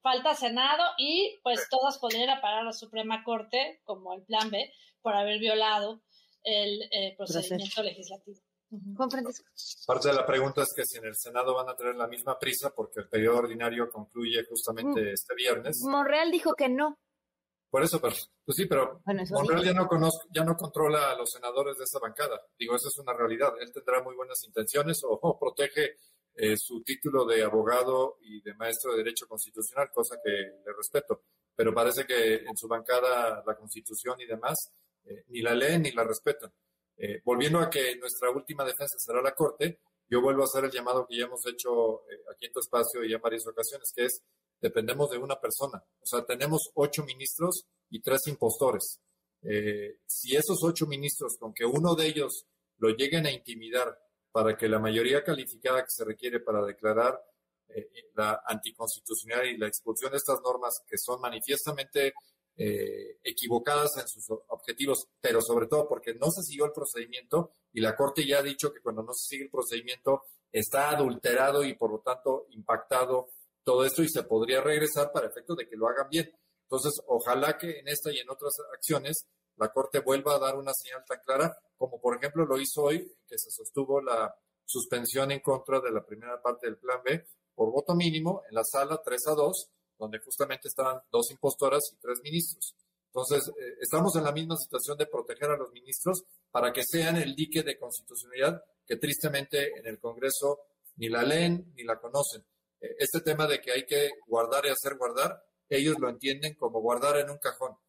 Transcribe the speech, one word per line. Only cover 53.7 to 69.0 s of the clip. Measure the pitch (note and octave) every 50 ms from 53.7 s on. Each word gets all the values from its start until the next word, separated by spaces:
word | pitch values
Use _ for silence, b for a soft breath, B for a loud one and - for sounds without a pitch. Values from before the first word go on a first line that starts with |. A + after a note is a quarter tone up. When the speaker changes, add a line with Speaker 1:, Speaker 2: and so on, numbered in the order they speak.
| A#2 B2+ B2 A#2 - _ _ _ _ _ _ _ _
Speaker 3:
para | A2 A2 A2 G#2+
que | - A#2 A2
la | A2 G#2+
mayoría | G#2+ A2 A2 A2+ A#2 B2 C3+ C#3+ C#3+
calificada | - D#3+ C3+ C3 - - - - B2+ C3 C3 B2+
que | -
se | - - A2+
requiere | G#2+ A2 - - B2 A#2+ A#2
para | A#2+ - G#2+ G#2 G#2
declarar, | G2+ G2+ _ - G#2+ G#2+ A2+ A#2 B2 - - - _ _ _ _ _ _ _ _ _
eh, | - A2 - - _ A#2 - - _
la | G#2+ G#2+ G#2+ G#2+ G#2+ -
anticonstitucionalidad | - A2 A2 - A2 - _ A2+ A2+ - - _ - A2 A2 - A2+ A#2 B2 B2+ B2+ A#2
y | G#2+
la | G#2+
expulsión | G#2+ G#2 - - A2+ A2 G#2+ B2+ C3 C3+
de | C#3+
estas | - - C3+ B2
normas | - B2+ B2 B2+ C3 B2 B2+ - _
que | - -
son | G2+ - - B2 B2+
manifiestamente, | B2+ A#2+ A2+ A2 - - C#3 C3+ - D3+ D3+ C#3 C#3 - - D3 C#3 C3+ - B B B B B _ _ _ -
eh, | A2 G#2+ G2+ G2+ G2+ G2+ G#2 G#2 G2+ G#2 - _ _
equivocadas | - A#2+ - - A#2+ A#2 A#2 A#2 C#3+ D3 D3 D3 D3 - C3
en | B2+ -
sus | - A2 - -
o-, | A2 A2 - _
objetivos, | A#2 - - - A#2 - C#3 C#3 C3 - - _ _ _
pero | - B2+ A2+ A2+ A2
sobre | - A#2+ A#2+ A2+
todo | A2+ D3+ D3+ D3+
porque | - B2+ A2+ - A#2 A2+
no | A#2 C3+ D#3
se | E3+ G3 F3
siguió | C#3+ C#3+ C#3 D3
el | D3 D3
procedimiento | D3+ C#3 - - A#2+ A#2 A#2 B2 B2+ - _ - D#3+ F3 - _ _ _ _
y | _ A#2 A2
la | A2 -
Corte | - C#3 C#3 - - D3+
ya | C3+ C#3 C#3+
ha | C#3
dicho | C#3+ C#3 - - D3 -
que | -
cuando | _ A#2+ A2 G#2+